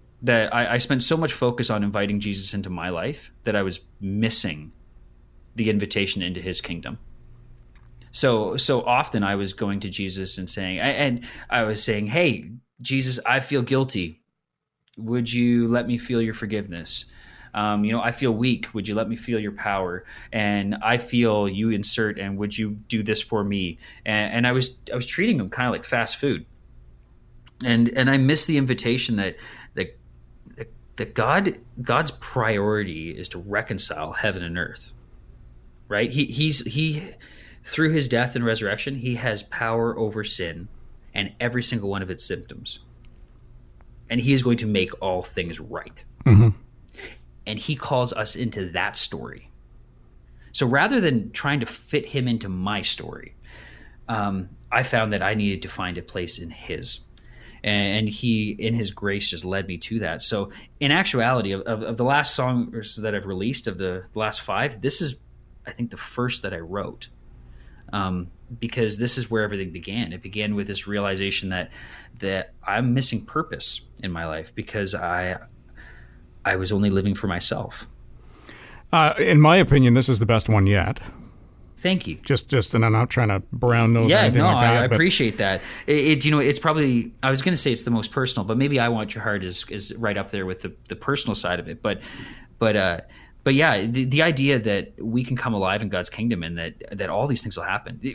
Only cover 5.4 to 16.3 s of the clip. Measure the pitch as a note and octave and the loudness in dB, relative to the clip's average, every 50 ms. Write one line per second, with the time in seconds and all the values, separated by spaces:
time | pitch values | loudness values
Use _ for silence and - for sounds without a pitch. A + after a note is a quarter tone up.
5.4 | - - - - A2 A2 G#2 G2+ G#2 - - G#2 G2 F#2+ - F#2+ F2+ F2+ F2+ F2 | -20 -10 -6 -2 0 2 2 0 0 0 0 0 0 0 -2 -2 -4 -4 -6 -6
6.4 | F2 F#2 F2 - - - F2 E2 - C2 - - - - - - - - - - | -6 -6 -4 -4 -6 -6 -8 -8 -10 -10 -12 -14 -16 -18 -20 -20 -20 -20 -20 -20
7.4 | - - - - - - - - - - - - - - - - - C3 A#2 G#2+ | -20 -20 -20 -20 -20 -20 -20 -20 -20 -20 -20 -20 -16 -4 0 2 4 4 4 2
8.4 | G#2 F2+ - - - - C3+ A#2+ - B2 B2 C3 D3+ - - G#2+ G2+ G2 G2+ G2 | 0 0 0 2 2 4 2 2 2 2 2 2 2 0 0 0 2 2 0 0
9.4 | G2+ F#2 - - G#2+ G2+ G2+ G2 G2+ F#2+ F2+ - G2 F#2+ F#2 G2 F#2 F#2 - F#2+ | -2 -4 -4 -4 -4 -2 -2 -4 -4 -6 -6 -6 -4 -4 -4 -4 -2 -2 -2 -2
10.4 | F#2 F2+ - G2+ F#2+ F#2 F#2 D#2 G#2 C#3 C3+ A2+ D3 C3+ A#2+ A#2+ - - - - | -2 -4 -4 -2 -2 -4 -2 -2 -2 0 0 0 0 0 0 -2 -4 -10 -16 -18
11.4 | - - - A#2+ A2+ A2 G#2+ G#2+ - B2 G#2+ G#2 G#2+ G#2 B2 E3+ F3+ D3 G#2 E2 | -6 -2 0 0 0 0 0 0 0 0 0 0 -2 0 2 2 2 2 2 -2
12.4 | B1+ F2 A#2 B2+ - _ _ - A#2+ - C3+ C3+ B2+ C3 B2 A#2+ - A#2 B2+ C3+ | -6 -12 -16 -18 -20 _ _ -12 -6 -2 -2 0 0 0 -2 0 0 2 0 0
13.4 | C3 - C#3+ C3 A#2+ - C3+ C3 C3 B2+ - G2+ F2 D#2+ D#2+ - _ _ _ _ | 0 0 0 0 0 2 2 2 2 0 -2 -4 -4 -6 -8 -14 _ _ _ _
14.4 | _ _ _ _ _ _ _ _ _ _ _ - A2+ A2+ A#2+ B2 A#2 A#2 A#2+ A#2+ | _ _ _ _ _ _ _ _ _ _ _ -10 -6 -4 -2 -2 -2 -2 0 2
15.4 | A#2+ A#2+ A#2+ A#2+ A#2 A2+ A#2 A#2+ - B2 A#2+ A#2 - - B2 A#2 A2+ A2+ | 4 4 4 4 4 4 2 0 0 0 -4 -4 -4 -2 0 0 0 0